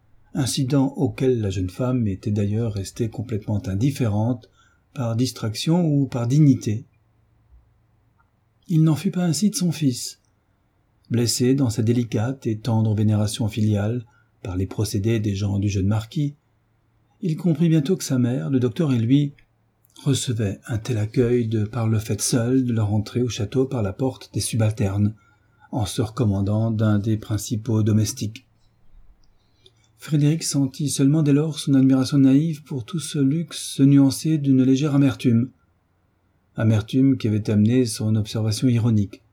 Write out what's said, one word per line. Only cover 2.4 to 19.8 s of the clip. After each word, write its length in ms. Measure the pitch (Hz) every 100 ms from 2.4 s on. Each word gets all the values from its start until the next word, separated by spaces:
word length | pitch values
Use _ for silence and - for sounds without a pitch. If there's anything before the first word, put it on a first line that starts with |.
| 101 107 117
restée 380 | 101 92 - 113
complètement 500 | - 107 104 - 104 -
indifférente, 840 | 98 139 143 117 104 117 120 - _ _ _ _
par 220 | - 117 113
distraction 720 | 127 - 113 110 160 175 165
ou 200 | 143 131
par 200 | 123 117
dignité. 600 | 143 147 113 117 107 - _ _ _ _ _ _ - _ _ _ _ _ _ _ _ _ _ -
Il 120 | 160
n'en 140 | 160 151
fut 140 | 196
pas 140 | 180
ainsi 240 | 175 147 208
de 80 | -
son 160 | 180
fils. 480 | 147 139 120 - - _ _ _ _ _ _ _ _ _
Blessé 440 | 117 113 - 123
dans 160 | 139 127
sa 120 | 107
délicate 640 | 110 120 117 113 117 139 120
et 120 | 107
tendre 360 | 123 110 110
vénération 540 | 104 107 107 104 - 107
filiale 560 | 113 107 104 104 123 - _ _ _
par 140 | - 90
les 100 | 95
procédés 540 | - 104 104 107 117
des 140 | 104
gens 240 | 98 101 101
du 120 | 104
jeune 160 | 98 95
marquis, 480 | 110 - 156 143 - _ _ _ _ _ _ _ _
il 140 | 165 156
comprit 340 | 180 147 170
bientôt 260 | 160 143 185
que 80 |
sa 140 | - 131
mère, 320 | 120 135 160
le 100 | 131
docteur 320 | 120 - 156
et 60 | 123
lui 340 | 113 143 143 - _ _ _ _